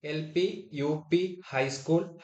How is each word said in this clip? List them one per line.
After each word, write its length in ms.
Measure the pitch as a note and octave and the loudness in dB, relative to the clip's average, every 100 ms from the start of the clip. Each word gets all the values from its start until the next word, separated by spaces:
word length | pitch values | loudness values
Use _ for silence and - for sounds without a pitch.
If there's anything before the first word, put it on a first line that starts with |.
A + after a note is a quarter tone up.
എൽ 280 | D3+ D#3 D#3 | -4 -4 -2
പി, 380 | F3 F#3+ - - | 0 0 -2 -10
യു 300 | D3 C#3+ D#3 - | -4 0 0 2
പി, 280 | F3 F#3 - - | 2 2 -4 -4
ഹൈസ്കൂൾ, 720 | C3+ C3+ - - E3 G3 E3+ | 0 0 -2 2 2 2 -8